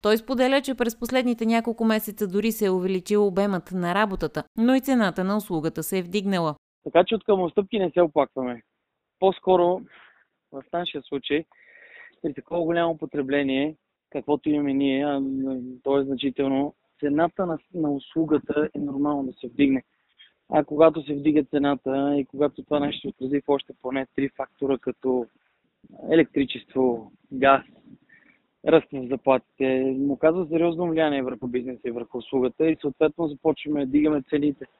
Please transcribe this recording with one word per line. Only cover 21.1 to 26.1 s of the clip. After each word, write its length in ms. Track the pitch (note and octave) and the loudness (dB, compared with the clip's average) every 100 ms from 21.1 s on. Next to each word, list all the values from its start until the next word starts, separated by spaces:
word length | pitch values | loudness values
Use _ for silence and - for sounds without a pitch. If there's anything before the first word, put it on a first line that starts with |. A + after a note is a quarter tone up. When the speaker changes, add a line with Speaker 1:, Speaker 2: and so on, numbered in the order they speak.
Speaker 2:
вдига 300 | C#3+ D3 D3+ | -2 2 2
цената 720 | C#3+ D3 C#3+ C#3 C3+ C3+ C#3 C#3+ | 0 0 0 0 -2 -2 0 0
и 60 | C3 | -2
когато 380 | C3+ C#3+ - | -2 -2 -2
това 160 | - D3 | -4 -2
нещо 220 | C#3+ - | -2 -6
се 60 | C#3 | -10
отрази 340 | - C3 C#3+ | -8 -4 -4
в 80 | - | 0
още 240 | C#3 - - | -2 -2 -12
поне 260 | B2+ C3+ C3 - | -6 -6 -4 -4
три 140 | C#3 - | -4 -4
фактора, 400 | C3+ _ C#3 C3+ | -12 _ -2 -2
като 440 | - - C3 B2+ A2+ _ _ _ _ _ - - - | -4 -4 -2 -2 -4 _ _ _ _ _ -20 -16 2